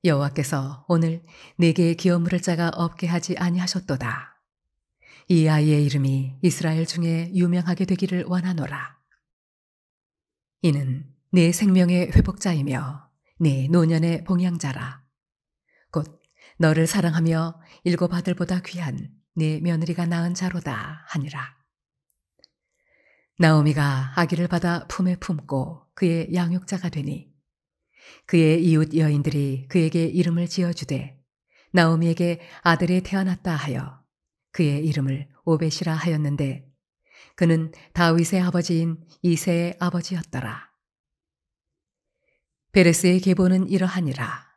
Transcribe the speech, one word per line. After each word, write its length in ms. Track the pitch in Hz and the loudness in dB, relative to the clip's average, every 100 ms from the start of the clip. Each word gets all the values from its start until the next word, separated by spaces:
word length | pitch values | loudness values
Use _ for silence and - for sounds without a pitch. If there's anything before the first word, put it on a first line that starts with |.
여호와께서 800 | 180 143 143 139 135 143 135 131 - | 2 2 0 -2 -4 -4 -6 -10 0
오늘 340 | 170 165 165 - - - - | 2 2 -2 -10 -20 -16 2
네게 380 | 170 160 170 | 2 4 2
기업 300 | 165 185 175 | 2 2 2
물을 180 | 170 180 | 0 -2
자가 300 | 180 170 170 - | -2 -2 -2 -2
없게 320 | 170 - 170 | -6 -4 -2
하지 300 | 175 - 175 | -2 -4 -2
아니하셨도다. 960 | 175 180 180 185 - 131 120 127 - _ _ _ _ _ _ _ _ - _ | -2 0 -2 -6 -4 -6 -4 -8 -12 _ _ _ _ _ _ _ _ -20 _
이 180 | 170 156 | 4 4
아이의 380 | 151 151 147 147 | 4 4 4 2
이름이 540 | 139 135 135 131 - | 0 0 0 -4 0
이스라엘 440 | 180 - 165 160 160 | -2 0 -2 -2 -2
중에 460 | 175 165 165 170 | -2 -2 -2 -2
유명하게 520 | 185 175 180 170 175 185 | 0 0 0 -2 -2 -2
되기를 400 | 185 190 180 - | -2 -2 -4 -2
원하노라. 680 | 180 185 165 147 143 - _ _ _ _ _ _ _ _ _ _ _ _ _ _ _ _ _ | -4 -2 -4 -6 -8 -12 _ _ _ _ _ _ _ _ _ _ _ _ _ _ _ _ _
이는 480 | 170 143 131 131 - _ _ | 0 0 -2 -6 -10 _ _
네 200 | 180 170 | 4 4
생명의 580 | 170 208 185 175 180 180 | 4 4 4 4 2 4
회복자이며 960 | - 190 185 196 160 139 127 131 147 _ _ _ _ | 4 4 -2 -2 -2 -2 -4 -6 -12 _ _ _ _
네 280 | 160 135 135 | 0 2 2
노년의 560 | 175 160 165 170 165 170 | 4 4 2 0 -2 0
봉양자라. 800 | 180 180 170 143 135 131 - _ _ _ _ _ _ _ _ _ | 0 0 -2 -6 -8 -10 -14 _ _ _ _ _ _ _ _ _
곧 300 | 160 151 - _ _ - _ | -6 -6 -14 _ _ -20 _
너를 300 | 165 156 160 | 2 4 2
사랑하며 760 | 208 170 165 165 160 165 - _ - 180 | 2 0 2 0 0 -2 -8 _ -6 -2
일곱 280 | 175 175 | 0 0
아들보다 480 | 175 175 180 175 180 | -2 -4 -4 -2 -4
귀한 480 | - 175 156 131 - _ _ - | -6 -8 -8 -8 -12 _ _ -4
네 260 | 156 156 | -2 0
며느리가 440 | 170 165 165 175 170 | -2 -2 -2 -2 -2
낳은 280 | 170 170 | 0 -2
자로다." 720 | 180 185 175 165 - - 156 - | -2 -4 -4 -6 -8 -10 -14 -8
하니라. 480 | 156 135 139 131 _ _ _ _ _ _ _ _ _ _ _ _ _ _ _ _ _ _ - | -6 -6 -10 -14 _ _ _ _ _ _ _ _ _ _ _ _ _ _ _ _ _ _ 0
나오미가 760 | 165 156 147 147 143 135 135 - | 4 6 4 2 -2 -2 -4 -2
아기를 340 | 170 170 175 | -2 -2 -2
받아 360 | 175 175 170 - | -2 -2 -4 -6
품에 280 | - 180 180 | -4 -2 -2
품고 720 | - 156 - 139 135 165 _ - | -6 -8 -4 -6 -6 -10 _ -2
그의 380 | 180 165 - | 0 0 -2
양육자가 560 | 180 170 180 185 185 180 | -2 -2 -4 -4 -6 -6
되니 440 | 151 143 143 - _ _ _ _ _ _ _ - - - | -6 -8 -10 -14 _ _ _ _ _ _ _ -20 -20 0
그의 380 | 170 156 165 | 4 6 6
이웃 300 | 170 160 156 | 4 4 2
여인들이 720 | 160 156 147 147 147 139 135 135 | 2 2 2 0 -2 -2 -4 -2
그에게 360 | 185 160 165 165 | 0 0 0 0
이름을 420 | 180 175 170 175 | 0 0 0 -2
지어주되 720 | - 175 170 - 135 - - _ _ _ _ _ | -2 -4 -4 -6 -6 -6 -18 _ _ _ _ _
나오미에게 720 | 180 165 165 170 165 175 170 - - | 2 4 4 2 0 -2 -2 -10 -2
아들이 400 | 175 165 175 180 | 2 2 2 0
태어났다 540 | 185 196 185 180 185 156 | 0 -4 -2 -4 -4 -4
하여 480 | 143 135 131 - _ _ _ _ _ | -4 -6 -8 -16 _ _ _ _ _
그의 340 | - 156 143 160 | -2 0 0 -2
이름을 440 | 143 135 135 143 _ - | -2 -2 -4 -10 _ -2
오벳이라 480 | 160 160 156 170 | 0 0 -4 -4
하였는데 800 | 160 165 156 147 143 139 131 - _ _ _ _ _ - - | -2 -2 -2 -2 -2 -4 -6 -16 _ _ _ _ _ -20 0
그는 360 | 170 160 160 - - | 2 2 0 -10 -10
다윗의 480 | - 170 165 165 190 | 0 4 4 2 0
아버지인 600 | 180 180 170 165 165 160 - _ | 0 0 0 0 -2 -6 -14 _
이새의 540 | 180 165 - 170 170 - | 0 0 0 -2 -2 -4
아버지였더라. 920 | 180 175 165 180 - 131 117 - - _ _ _ _ _ _ _ _ _ _ _ _ _ _ _ _ _ _ _ _ | -4 -4 -6 -8 -8 -10 -10 -12 -18 _ _ _ _ _ _ _ _ _ _ _ _ _ _ _ _ _ _ _ _
베레스의 480 | 196 170 165 185 185 | 4 4 6 4 4
계보는 460 | 185 180 185 185 190 | 2 2 4 2 2
이러하니라. 800 | 190 185 185 156 131 117 - _ | 0 -2 -2 -4 -4 -8 -10 _